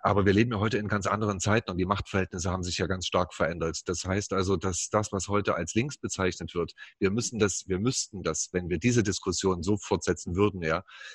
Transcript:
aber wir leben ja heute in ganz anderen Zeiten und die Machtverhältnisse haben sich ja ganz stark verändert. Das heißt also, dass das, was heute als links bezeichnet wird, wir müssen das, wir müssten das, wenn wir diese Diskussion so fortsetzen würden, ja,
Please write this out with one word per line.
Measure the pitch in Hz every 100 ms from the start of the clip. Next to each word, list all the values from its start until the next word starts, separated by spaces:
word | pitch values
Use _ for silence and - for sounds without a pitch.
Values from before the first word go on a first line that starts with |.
aber | 98 101 98
wir |
leben | 98 120
ja | 107
heute | 107 101
in | 104
ganz | 104 92
anderen | 101 107 98
Zeiten | 101 110 -
und | 90
die | 92
Machtverhältnisse | 101 - 98 92 92 90
haben | 92
sich | 90 -
ja | 87
ganz | 92 92
stark | 95 90
verändert. | - 80 85 82 78 -
Das | 90
heißt | 92 95 -
also, | 95 95 92
dass | 95 90 -
das, | 107 107
was | 98 -
heute | 101 104
als | 82 85
links | 110 143 -
bezeichnet | - - 92 - 85
wird, | 87 82 - - _
wir | 95
müssen | 110 117 113
das, | 101 - -
wir | 92
müssten | 117 - - 98
das, | 80 80 -
wenn | 90 87
wir | 85
diese | 120 120
Diskussion | 104 92 98 87 95 87
so | 85 104
fortsetzen | - 92 - 87 -
würden, | 87 104 95
ja, | 80 82 - - -